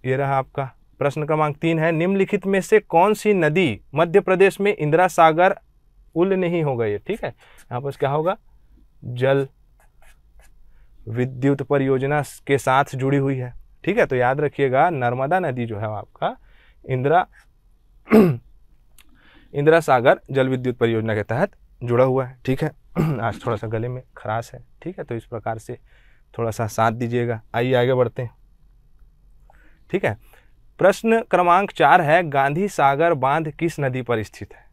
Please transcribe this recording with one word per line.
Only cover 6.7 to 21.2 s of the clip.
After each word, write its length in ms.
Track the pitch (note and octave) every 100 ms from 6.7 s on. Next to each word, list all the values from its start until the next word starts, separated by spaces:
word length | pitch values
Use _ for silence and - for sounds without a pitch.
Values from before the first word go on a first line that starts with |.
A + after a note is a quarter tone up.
| B2
गई 160 | A2
है? 60 | G2+
ठीक 240 | - G#3+
है, 60 | D#3
यहाँ 520 | - _ - - B2
पर 100 | C#3
क्या 160 | C3 C#3
होगा, 280 | C#3+ E3 G#3 _ _ _ _ _ _
जल 440 | - B2 C3 C#3 C3+ _ _ _ _ _ - _ _ - - - - - - - -
विद्युत 520 | A2+ B2+ B2+ C#3 C#3
परियोजना 580 | C3+ C#3+ C3+ C3 C3+ D3 C#3 - -
के 100 | C#3
साथ 380 | - C3 C#3+ C3
जुड़ी 220 | C3+ C#3
हुई 180 | C3+ C3+
है, 160 | B2 - - -
ठीक 140 | D3+ G#3
है। 80 | F#3
तो 100 | B2+
याद 260 | B2 C3+
रखिएगा, 480 | D3 - C#3 B2+ E3+
नर्मदा 480 | D3 A#2+ B2 C3+ F#3
नदी 260 | E3+ B2 A2+
जो 140 | G#2
है 80 | G#2+
आपका 480 | G#2 - _ F3+ B3+ _ _ _ _ -
इंदिरा, 400 | C3 C3+ E3+ - - _ _ _ _ _ _ -
<clears throat> 20 | A3 F#3 A#2+ - - - _ _ - - _ _ _ _
इंदिरा 260 | C#3+ D3 E3
सागर 380 | D#3+ C3 B2 F#3+ -
जल 180 | C3+ C3
विद्युत 280 | C3 B2 A#2+
परियोजना 380 | A#2 A2+ A2+
के 80 | G#2+